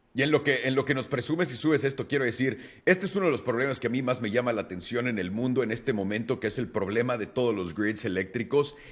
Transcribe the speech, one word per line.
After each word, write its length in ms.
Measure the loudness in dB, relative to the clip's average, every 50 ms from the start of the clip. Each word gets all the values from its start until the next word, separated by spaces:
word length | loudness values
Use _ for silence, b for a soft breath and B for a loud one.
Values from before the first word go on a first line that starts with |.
| _ _ -2
Y 100 | 0 2
en 80 | 4
lo 120 | 4 4 4
que, 240 | 2 2 2 2
en 80 | 2 2
lo 80 | 2 2
que 100 | 2 0
nos 140 | 0 0
presumes 460 | -2 -2 -2 0 -2 0 0 0 -2 -2
y 20 |
subes 300 | 0 2 2 2 4 2
esto, 200 | 0 -2 -2 -4
quiero 200 | -2 0 0 0
decir, 560 | 0 0 0 0 0 0 -2 -10 -16 -20 0 _
este 220 | 4 4 4 2
es 100 | -2 -2
uno 120 | 2 2
de 40 | 2
los 100 | 2 2
problemas 380 | 0 -2 0 0 0 -2 -2 -2
que 80 | -2
a 20 | -2
mí 120 | -2 0
más 200 | 0 0 0 0
me 80 | -2 0
llama 220 | 0 0 0 2
la 80 | 0 -2
atención 480 | -4 -6 -8 -10 -8 -4 -2 -2 0
en 100 | 0 0
el 140 | -2 -2 -2
mundo 320 | -2 -2 0 2 2 2 0
en 80 | 0
este 220 | -2 -2 -2 -2 0
momento, 480 | 0 0 0 -2 -2 -2 -2 -2 -2
que 60 | -2
es 100 | -2 -2
el 100 | -2 -6
problema 480 | -4 -2 -2 -2 0 0 0 0 0 -2
de 120 | -4 -4
todos 280 | -4 0 0 2 2 2
los 180 | 0 -2 -4 -2
grids 300 | 0 0 0 0 -2 -4
eléctricos 720 | -2 -2 -2 -2 -2 -4 -4 -2 2 2 2 2 2 B B B B